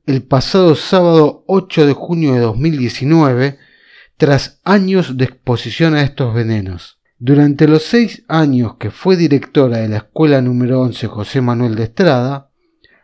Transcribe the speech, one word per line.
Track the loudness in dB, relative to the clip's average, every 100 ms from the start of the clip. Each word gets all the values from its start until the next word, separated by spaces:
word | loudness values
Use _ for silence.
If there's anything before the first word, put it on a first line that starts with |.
| -4
el | -4
pasado | 0 -2 0 2 4 2
sábado | 0 0 4 4 2 0 -4
ocho | -2 -2 2 2
de |
junio | 2 -4 -2 0
de | 0
dos | 0 0
mil | -2 -2
diecinueve, | -4 -4 0 2 4 2 -2 -4 _ _ _ -20 _ _
tras | 0 0 -2 -10
años | 0 0 2 0 -2 -2
de | -4
exposición | -4 -4 -4 -6 -2 0
a | 2
estos | -2 -2 -4
venenos. | -2 -2 -4 -6 -12 -16 _ _ _
Durante | 0 2 2 2 2
los | 2
seis | 0 0 -2 -4 -6
años | -2 0 0 -2 -6
que | -12
fue | -6 -2 0
directora | 2 0 0 0 0 0
de | -4
la | -4
Escuela | -6 -2 2 2
número | 0 -2 0 0
once | -2 -4 -8
José | -8 -6 -4
Manuel | -2 -2 -2
de | -2
Estrada, | -6 0 2 2 -2 -6 -14 _ _ _ _ _